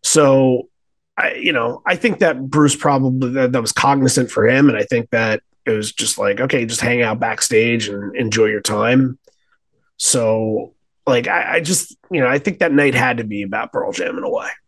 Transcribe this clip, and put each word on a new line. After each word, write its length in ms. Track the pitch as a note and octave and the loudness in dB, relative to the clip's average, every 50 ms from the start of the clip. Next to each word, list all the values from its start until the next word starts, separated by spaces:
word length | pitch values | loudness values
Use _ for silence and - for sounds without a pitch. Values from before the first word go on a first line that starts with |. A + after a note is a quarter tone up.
| - | -2
So, 640 | - - D#3 D3 C3+ C3+ C3+ C3+ C3 B2+ B2+ - _ _ _ _ _ _ _ _ _ _ | 2 2 4 4 6 4 4 4 4 2 0 -4 _ _ _ _ _ _ _ _ _ _
I, 160 | - - - B2+ | -2 -2 -2 -2
you 180 | B2 - F3+ D3+ | -2 -2 0 0
know, 280 | B2 A#2 A#2+ B2 - _ | 0 -2 -2 -4 -4 _
I 100 | - F#3 | -4 -2
think 240 | F3+ - A#3 F3+ - | 0 0 0 2 4
that 300 | G3 E3 C3+ B2+ C3+ C3+ | 2 2 2 -2 -6 -2
Bruce 260 | C#3 D3+ D3 C#3+ - | 2 4 4 4 2
probably, 560 | - - D3+ C#3+ C3+ C3+ C3 B2+ C3 C3 B2 | 2 0 0 2 2 2 0 0 0 -2 -2
that, 220 | B2+ C3+ C3 B2 B2+ | 0 0 0 2 0
that 80 | B2+ | -2
was 100 | A2+ A2+ | -2 -2
cognizant 580 | - - - C#3 C#3 C#3 C3 B2+ - C#3 B2+ A2 | -4 0 2 2 2 4 2 2 2 0 -2 -2
for 180 | - A2 G#2+ | 0 0 2
him, 220 | A2+ B2+ C3+ C#3+ C#3+ | 2 4 4 4 4
and 80 | A#2 | 4
I 60 | G#2+ G#2 | 2 -2
think 260 | - B2+ A#2 A#2 _ | -2 -2 -4 -2 _
that 300 | - A2+ A2+ A2 A2 - _ _ _ _ _ | -2 -2 0 0 -2 -4 _ _ _ _ _
it 60 | - | -4
was 200 | A2 G#2+ G#2+ G#2+ - | -2 -2 -4 -6 -8
just 240 | - A2+ - - | -6 -6 -6 -4
like, 220 | - G2+ G2+ G2+ G#2+ | -2 -2 -2 0 0
"Okay, 240 | B2+ C3+ - C3 A#2 | -2 -2 0 -2 -2
just 160 | A2+ - - | -4 -4 -4
hang 200 | - A#2+ A#2+ A#2+ | -2 0 0 0
out 180 | A#2+ A2 A2 A2+ | 0 -2 -2 -2
backstage 680 | A2 A2+ A2 - - - A#2+ G#2+ A2+ A#2+ A#2+ A#2 G#2 | -2 -4 -2 -4 -4 2 2 2 2 2 0 -2 -4
and 280 | G2+ G2+ G2+ G2+ G2+ - | -6 -8 -8 -10 -8 -6
enjoy 300 | - B2 A2 G#2+ A2+ A2 | -4 -4 -2 2 2 2
your 160 | A2 A2 G#2 | 2 2 -2
time." 560 | - - A2 G#2 A2 A#2 B2+ C3 C3 C3 B2+ _ _ _ _ _ _ _ _ _ _ _ _ _ _ _ _ | -4 -4 -2 0 0 2 4 4 2 2 -2 _ _ _ _ _ _ _ _ _ _ _ _ _ _ _ _
So, 760 | - - - - B2+ A#2 A2 A2 A2 A2 A2 A2 G2 - - _ _ _ _ _ _ _ | -4 -2 0 0 2 2 2 0 0 0 -2 -2 -4 -6 -8 _ _ _ _ _ _ _
like, 200 | C#3+ C3 A#2+ A#2+ | 0 0 0 0
I, 280 | - G3 E3+ - - D3 | 0 -2 -2 -2 -2 -2
I 40 | E3+ | -2
just, 340 | D#3+ D3+ F#3 - - - - _ _ _ | -2 -2 -4 -4 -4 -8 -18 _ _ _
you 80 | F#3 D#3 | -2 0
know, 60 | C3+ | 0
I 100 | - C3+ C#3+ | 0 0 0
think 200 | - G#3 F3 - | -2 -4 -2 0
that 120 | - D#3 C#3 | 0 2 2
night 200 | C#3+ C#3+ C#3 B2 | 2 2 2 2
had 240 | B2+ C3 - C#3 | 0 0 0 -2
to 60 | A#2 A2+ | -4 -6
be 180 | G#2+ G#2 G2+ G2+ | -8 -8 -8 -6
about 280 | F#2+ G#2 G#2+ A2+ - | -6 -6 -6 -8 -6
Pearl 200 | - - - - - | -6 -6 -4 -4 -6
Jam 240 | F#2 - - - | -6 -6 -6 -6
in 60 | - - | -6 -6
a 60 | B3+ | -6
way. 200 | - - - - - _ _ | -6 -6 -6 -8 -14 _ _